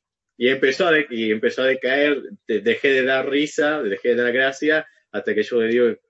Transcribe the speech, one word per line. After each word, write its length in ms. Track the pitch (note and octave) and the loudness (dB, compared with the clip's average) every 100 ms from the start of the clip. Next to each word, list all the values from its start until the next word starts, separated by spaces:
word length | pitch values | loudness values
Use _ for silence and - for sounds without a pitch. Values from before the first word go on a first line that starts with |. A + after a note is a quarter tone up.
| _ _ _ - | _ _ _ -2
y 120 | A#2+ | 0
empezó 380 | C3+ C3+ C3+ E3+ | 2 0 2 2
a 60 | |
de-, 140 | D#3 D3 | 2 0
y 220 | A#2 A2 | -4 -2
empezó 300 | A2 A#2 C3 | 0 -2 0
a 40 | C3 | 0
decaer, 560 | C3 B2 C#3 D3 C3+ - G2+ - | 0 0 0 2 0 -6 -14 -4
de-, 140 | G#2+ | -2
dejé 300 | G#2+ A2 C3+ | 0 0 2
de 140 | C3+ | 2
dar 240 | C3 C3 C3 | 2 0 0
risa, 540 | C#3 D3+ - D3 D3+ | -2 -2 -2 -2 -2
dejé 280 | A2 G2 A#2+ | -4 -4 0
de 120 | A#2+ | 0
dar 100 | B2 | 0
gracia, 540 | B2 C3+ C3+ D3+ D#3 - _ _ | 0 -2 0 0 0 -2 _ _
hasta 240 | G#2 A2+ | -8 -4
que 60 | G#2 | -2
el 60 | G#2+ | 0
show 120 | A#2+ | 0
de 80 | A2+ | 2
Diego 280 | A#2+ A#2+ - | 2 2 0